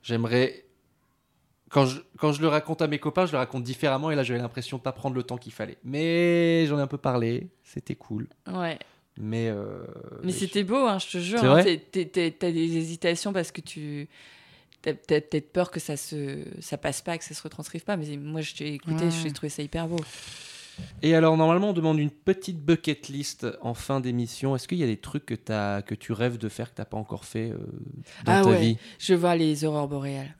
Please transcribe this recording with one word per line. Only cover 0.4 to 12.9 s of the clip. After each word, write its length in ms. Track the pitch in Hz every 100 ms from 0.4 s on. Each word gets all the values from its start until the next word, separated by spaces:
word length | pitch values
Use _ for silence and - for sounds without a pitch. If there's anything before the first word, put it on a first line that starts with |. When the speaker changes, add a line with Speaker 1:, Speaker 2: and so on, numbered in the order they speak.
| 127 - _ _ _ _ _ _ _ _ _ _ _
Speaker 1:
quand 160 | 143 131
je, 140 | 139 - -
quand 140 | 151
je 80 | 143
le 80 | 160
raconte 340 | 151 156 160
à 40 | 156
mes 100 | 147
copains, 280 | 151 165 180
je 60 |
le 60 | 147
raconte 240 | 127 131
différemment, 480 | 120 123 151 135 156
et 60 | 147
là, 60 |
j'avais 180 | 123 120
l'impression 380 | 120 131 120 135
de 40 |
pas 100 | 135
prendre 220 | - 139
le 80 | 127
temps 140 | 123 123
qu'il 140 | 120
fallait. 260 | - 104 -
Mais 840 | 123 143 165 170 175 170 170 165 156
j'en 120 | 147
ai 40 |
un 40 | 139
peu 120 | 143
parlé, 500 | 139 123 113 120 180 _
c'était 320 | _ - -
cool. 340 | 131 - 107 139 _ -
Speaker 2:
Ouais. 280 | 185 170 156 - _ _ -
Speaker 1:
Mais, 300 | 107 113 113
euh, 320 | 104 104 95 - - - -
Speaker 2:
Mais 60 | 180
Speaker 1:
mais 60 |
Speaker 2:
c'était 320 | 185 190 202
beau, 220 | 190 254 254
hein, 120 | 196
je 80 | -
te 120 | 180
jure, 200 | 175 233
Speaker 1:
C'est 80 | 127
Speaker 2:
hein. 40 |
Speaker 1:
vrai ? 140 | 147
Speaker 2:
T'es, 120 | 190 160
t'es, 260 | - 185 165
t'es, 240 | 185 165
t'as 200 | - 180
des 260 | 165 165 165
hésitations 560 | 160